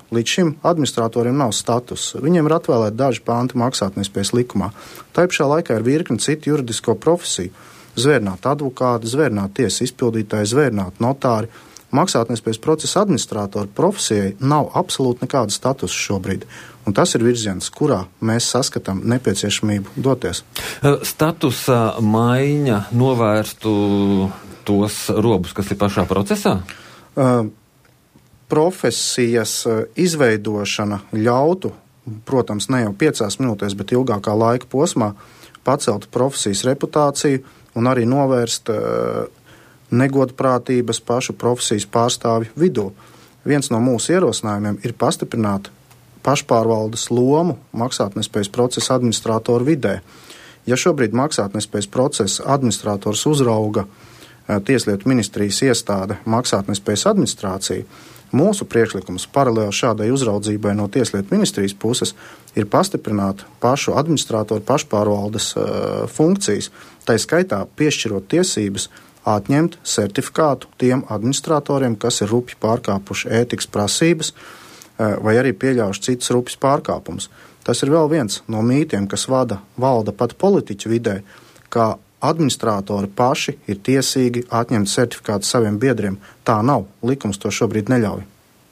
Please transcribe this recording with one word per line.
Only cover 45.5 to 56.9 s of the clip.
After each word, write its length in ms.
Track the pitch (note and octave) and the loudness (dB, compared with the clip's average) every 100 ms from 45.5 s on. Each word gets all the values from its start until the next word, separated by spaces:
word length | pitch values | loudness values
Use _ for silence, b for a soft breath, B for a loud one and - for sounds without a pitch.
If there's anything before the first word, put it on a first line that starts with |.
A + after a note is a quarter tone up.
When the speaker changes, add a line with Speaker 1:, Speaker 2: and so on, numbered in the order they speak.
| G2 - - - - _ - | -2 -6 -20 -20 -20 _ -4
Speaker 1:
pašpārvaldes 880 | - C#3 - A#2+ A2+ A2 A2 A2 - | 0 0 2 2 4 2 0 -4 -2
lomu 480 | A#2+ B2+ D3+ F3 B2 - | 2 4 4 2 -2 -6
maksātnespējas 800 | - A#2+ - G#2 A2 G#2 G#2+ G2 | -4 -4 -2 -2 -4 -4 -4 -2
procesa 460 | - B2 - - C3 | 0 0 0 0 2
administratoru 680 | A#2+ G#2+ A2+ A2+ A2+ A#2+ C3 | 2 0 -2 -2 2 2 2
vidē. 340 | D#3+ G#2+ F#2+ - B B B B B - | 0 0 -4 -10 B B B B B -2
Ja 100 | C3 | 0
šobrīd 360 | F3+ D3 A2 | 2 2 2
maksātnespējas 760 | A#2 D3 - G2+ G#2+ - G#2 G2+ | 0 -2 -2 -4 -4 -4 -6 -4
procesa 540 | - C3 - G2 - - | 0 0 0 -2 -2 0
administrators 800 | C#3 B2 - G#2 G2+ G#2 G#2 D3+ | 0 0 -2 -4 -4 -2 -2 0
uzrauga, 600 | D3 B2 A2 G#2+ G#2+ G3 B B B B B - | 2 2 2 0 -2 -4 B B B B B -4
eh, 120 | G#2 | -2
Tieslietu 480 | G2+ B2 G#2+ G2 C3 | 2 2 2 0 2
ministrijas 540 | B2+ G#2 A2 G2+ G2 | 0 0 -2 -2 0
iestāde 560 | C3+ A#2 - G2 G2 G#2+ A2+ | 2 2 0 -4 -4 -6 -2
maksātnespējas 800 | A2+ B2 G#2 G2+ G2+ - | -2 0 -2 -2 -4 -2